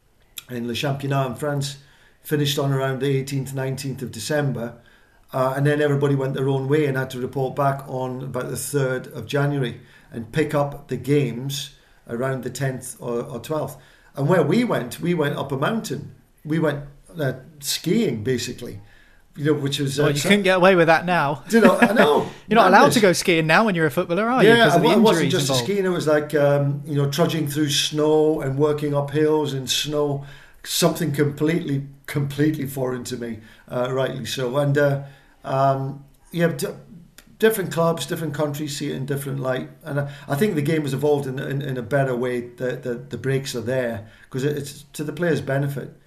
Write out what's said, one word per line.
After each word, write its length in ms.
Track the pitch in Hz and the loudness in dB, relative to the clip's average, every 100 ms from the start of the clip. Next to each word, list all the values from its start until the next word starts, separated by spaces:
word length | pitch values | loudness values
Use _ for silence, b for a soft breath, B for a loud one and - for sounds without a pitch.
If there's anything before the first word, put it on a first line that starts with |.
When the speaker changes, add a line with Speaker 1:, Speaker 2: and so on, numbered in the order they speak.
| _ _ _ - - | _ _ _ -20 -12
Speaker 1:
in 180 | 123 120 | -8 -6
Le 60 | |
Championnat 540 | 113 147 139 135 139 131 | -4 -2 -2 -2 0 -2
in 80 | 117 | -4
France 420 | 147 143 139 - b b b b | -4 -2 -4 -8 b b b b
finished 360 | - 147 147 147 | -4 -2 0 0
on 140 | 139 | 0
around 300 | 135 135 127 | 0 0 -2
the 60 | 143 | 0
eighteenth, 460 | 135 135 139 131 | 0 -2 -6 -6
nineteenth 480 | 135 135 135 139 113 | -6 -6 -6 -8 -8
of 100 | 120 | -10
December, 640 | 110 - 151 139 113 117 - b b b b b | -10 -4 -2 0 -2 -8 -12 b b b b b
uh, 200 | 135 131 135 | -2 -2 2
and 100 | 143 | 0
then 140 | 147 | 2
everybody 340 | 147 139 143 135 | 2 2 2 0
went 180 | 135 | 0
their 140 | 139 135 | -2 0
own 200 | 135 135 | 0 0
way 160 | 151 143 | 2 2
and 120 | 131 | 0
had 120 | 127 | -4
to 100 | 123 | -6
report 360 | 123 139 127 - | -6 -4 -4 0
back 280 | 139 139 - | 0 -2 -6
on 340 | 131 127 127 | -8 -6 -8
about 260 | 139 127 117 | -8 -8 -6
the 60 | 120 | -8
third 500 | - 143 131 127 - | -4 -2 0 -2 -6
of 180 | 127 104 | -12 -4
January 540 | 143 143 143 120 101 B B B | -2 0 -2 -4 -6 B B B
and 200 | 120 110 | -14 -6
pick 240 | 160 151 147 | -2 0 0
up 320 | 143 - - | -2 -6 -8
the 80 | 131 | -6
games 800 | - 147 120 113 139 139 - b b b - | 0 2 0 -4 -6 -8 -10 b b b -10
around 360 | 120 135 131 | -6 -4 -4
the 60 | 123 | -8
tenth 460 | - 139 123 - - | -4 -4 -4 -10 -12
or, 200 | 123 120 | -6 -6
or 160 | 143 120 | -6 -10
twelfth. 380 | - 156 - - b b b - | -4 -4 -4 -10 b b b -4
And 120 | 143 | 2
where 120 | 180 | 4
we 220 | 147 214 | 4 2
went, 360 | 247 147 120 - | 2 0 -4 -6
we 120 | 160 | -2
went 220 | 175 143 143 | 0 0 -2
up 160 | 139 | -6
a 60 | 135 | -2
mountain. 580 | 160 220 - 123 - - _ _ 151 | -2 -2 -4 -10 -10 -20 _ _ -4
We 140 | 160 | 0
went, 260 | 156 143 - - - 165 | 0 -2 -8 -18 -18 -4
uh, 140 | 135 - - - | -4 -4 -12 -12
skiing, 640 | - - 160 220 196 113 | -8 -6 0 0 0 -2
basically. 560 | 107 123 123 113 120 107 b b b b b - | -2 -4 -4 -10 -14 -16 b b b b b -4
You 100 | 147 | 0
know, 80 | |
which 260 | 147 135 139 | 0 -2 -2
was, 200 | 139 139 | -2 2
uh, 40 | |
Speaker 2:
Well, 80 | 147 | 2
you 40 | 143 | 2
Speaker 1:
so 120 | 180 | 4
Speaker 2:
couldn't 160 | 208 185 | 4 4
get 120 | 185 | 6
away 160 | 185 180 | 6 8
with 120 | 160 | 6
that 180 | 156 175 | 4 4
now. 380 | 175 143 151 - | 2 0 -2 2
Speaker 1:
Do 100 | 226 | 6
you 60 | |
know, 140 | 196 - | 8 8
I 160 | 233 | 4
know. 340 | 233 156 139 - - | 6 4 4 0 -8
Speaker 2:
<laughs> 100 | - | 2
You're 60 | 220 | 6
not 140 | 190 | 8
allowed 100 | 202 | 8
Speaker 1:
Madness. 160 | 277 247 | 8 6
Speaker 2:
to 40 | |
go 120 | 196 | 4
skiing 320 | 165 - 165 156 | 4 2 2 4
now 200 | 170 226 | 4 4
when 100 | 175 | 2
you're 100 | 156 | 0
a 60 | |
footballer, 360 | 175 170 175 226 | 0 -2 -2 0
are 140 | 262 | 6
you? 80 | 220 | 6
Speaker 1:
Yeah, 140 | 233 160 | 8 6
Speaker 2:
'Cause 120 | 170 | 6
of 40 | |
the 60 | 151 | 4
Speaker 1:
it 40 | |
wa-, 40 | - | 6
it 40 | |
wasn't 240 | 214 165 135 | 6 6 2
Speaker 2:
injuries 220 | 175 143 | 0 2
Speaker 1:
just 0 | |
the 60 | |
Speaker 2:
involved. 180 | 131 120 | 0 0
Speaker 1:
skiing. 140 | 202 185 | 0 0
It 40 | |
was 180 | 170 151 | 0 2
like, 260 | 151 147 | 2 2
um, 480 | 151 143 143 143 139 - | 2 4 4 0 -2 -4
you 80 | 143 | -2
know, 120 | 143 | 0
trudging 360 | 156 165 160 143 | 2 0 0 -2
through 220 | 143 147 | -2 0
snow 720 | 143 - 151 151 156 156 156 | 0 -2 0 2 4 4 2
and 160 | 139 135 | -2 0
working 380 | 151 147 147 143 | 0 2 -2 -2
up 160 | 143 | -2
hills 420 | 147 151 156 143 | 0 2 2 0
in 140 | 139 127 | -4 -4
snow. 580 | - 147 147 147 143 B B B B | -4 -2 -2 -2 -2 B B B B
Something 480 | - - 170 170 156 | -8 0 0 0 -2
completely, 760 | 135 143 - 156 170 151 135 - - - | 0 -2 0 0 0 -2 -4 -6 -14 -8
completely 580 | 147 139 - 156 - 139 | -4 -4 0 0 0 -6
foreign 380 | 139 127 123 | -4 -4 -6
to 140 | 120 120 | -8 -8
me, 240 | 117 107 B B - | -8 -10 B B -8
uh, 220 | 127 127 | -4 -2
rightly 320 | 131 131 139 110 | -2 -2 -4 -8
so. 320 | 139 123 139 | -4 -2 0
And, 180 | 143 143 | 2 2
uh, 280 | 143 139 B B B B | 2 0 B B B B
um, 600 | - 135 135 135 135 143 - _ _ | -4 2 2 2 -4 -10 -16 _ _
yeah, 200 | 170 165 | 0 0
t-, 120 | 139 202 - - - - - - - | 0 -6 -8 -18 -20 -20 -20 -20 0
different 320 | 220 214 156 | 2 2 -2
clubs, 340 | 165 165 165 - | 0 2 0 -4
different 280 | 170 160 | -6 -6
countries 440 | 143 151 143 147 - | -2 -4 -2 -6 -6
see 140 | 143 | -6
it 40 | 151 | -6
in 100 | 131 | -4
different 340 | 139 143 135 | -4 -4 -4
light. 300 | 131 127 - - | -4 -4 -6 -14
And 160 | 156 143 | -6 -6
I, 140 | 143 B B | -6 B B
I 80 | 143 | 0
think 200 | 214 160 | 0 2
the 60 | |
game 200 | 143 160 | 0 0
has 120 | 143 | 0
evolved 340 | 135 147 143 135 | 0 2 2 0
in, 120 | 131 | -6
in, 220 | 147 139 | -6 -6
in 160 | 139 127 | -4 -6
a 40 | |
better 340 | 110 143 135 120 | -2 0 0 0
way. 260 | 123 123 | -2 -4
The, 360 | 120 - 127 139 | -6 -6 -6 -6
the, 180 | 127 120 | -6 -8
the 220 | - 113 | -8 -6
breaks 380 | 131 135 139 123 | -2 -2 -4 -6
are 60 | |
there 460 | 110 131 120 107 104 B B | -2 -2 -2 -6 -12 B B
'cause 140 | 127 | -4
it, 140 | 143 147 | -2 -4
it's 260 | - - - | -8 -14 -16
to 100 | - | -10
the 100 | 147 | -8
players' 280 | 143 175 143 | -2 0 0
benefit. 540 | - 135 143 131 - - | 0 -2 -2 -4 -10 -16